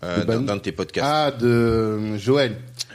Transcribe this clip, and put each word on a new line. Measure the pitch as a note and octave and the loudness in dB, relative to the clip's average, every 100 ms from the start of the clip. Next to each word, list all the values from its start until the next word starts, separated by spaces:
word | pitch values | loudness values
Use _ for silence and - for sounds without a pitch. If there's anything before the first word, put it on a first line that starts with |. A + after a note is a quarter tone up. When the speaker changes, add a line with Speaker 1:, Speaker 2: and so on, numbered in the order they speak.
Speaker 1:
euh, | F2 F2 | -4 -2
Speaker 2:
de | F2 | 0
Ban- | A2+ | 0
Speaker 1:
d'un, | |
d'un | C3+ G2+ | 0 -2
de | |
tes | F#2+ | -4
podcasts. | E2+ F2+ G2 C#3 | -6 -4 -2 0
Speaker 2:
Ah, | D3+ D3 | 2 0
de | A#2+ A#2+ A#2 A#2 A2+ A2 G#2+ G#2+ G#2+ | 2 2 4 4 2 0 -2 -2 -2
Joël. | G#2+ C#3+ B2+ A#2 - - - | 2 2 2 -2 -12 -12 -12